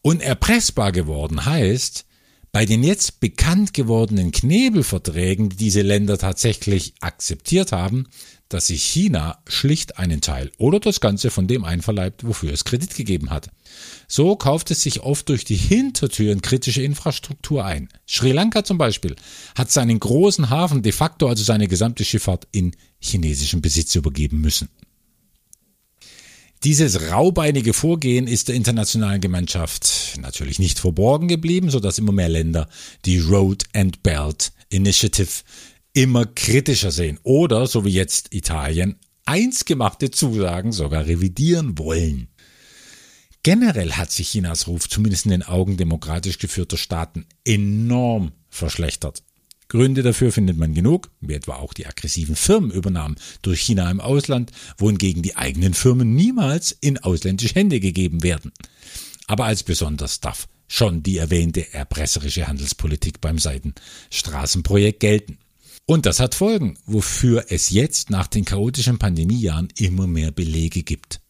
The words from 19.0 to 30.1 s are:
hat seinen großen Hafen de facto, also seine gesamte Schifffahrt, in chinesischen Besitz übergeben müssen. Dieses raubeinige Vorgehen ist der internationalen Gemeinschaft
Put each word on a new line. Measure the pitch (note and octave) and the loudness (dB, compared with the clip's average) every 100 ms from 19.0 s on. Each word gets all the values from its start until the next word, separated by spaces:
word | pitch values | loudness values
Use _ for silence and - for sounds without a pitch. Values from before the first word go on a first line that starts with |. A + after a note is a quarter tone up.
| F2 C#2+ - - - | -4 -8 -16 -20 -14
hat | - A2+ | -4 0
seinen | - A#2 A2+ | 2 4 2
großen | - B2+ G3 F#3+ C3+ | 2 4 4 4 2
Hafen | C3+ F3 C#3+ | 2 2 2
de | G#2+ | 2
facto, | - D#3 - C#3 | 0 -2 2 0
also | A#2 | 2
seine | G#2+ A2 G#2 | 2 2 2
gesamte | F2 A2+ A#2+ | 2 0 0
Schifffahrt, | G#2 A2 - F#2 - | -2 0 0 -2 -2
in | G#2+ F2+ - _ _ | -2 -2 -2 _ _
chinesischen | - F#2 D#2+ C#2+ D2 F2+ | -4 -2 0 0 -2 0
Besitz | D#2+ E2+ D#2+ | 0 0 0
übergeben | F2+ D2+ C#2+ D2 D2+ | 0 0 -2 -2 0
müssen. | D2+ - - _ - _ _ _ _ _ _ _ _ _ _ _ - - - - _ _ | 0 0 -6 _ -20 _ _ _ _ _ _ _ _ _ _ _ -20 -20 -20 -20 _ _
Dieses | C#3+ D3+ D3+ F2+ D#2+ | 2 4 4 0 -2
raubeinige | F#2 E3 E3+ D3+ C#3+ A2+ | 2 2 4 0 2 0
Vorgehen | A2 D#3 E3+ C#3 B2 B2+ | 0 0 0 2 0 0
ist | A#2+ - | -2 -2
der | B2 | -2
internationalen | A#2 A#2 G#2 A2 G#2 G2+ | 0 0 0 0 0 0
Gemeinschaft | F#2 F2+ F2 F#2 D#2+ - - - - | 0 -2 -2 -4 -4 -2 -2 -2 -6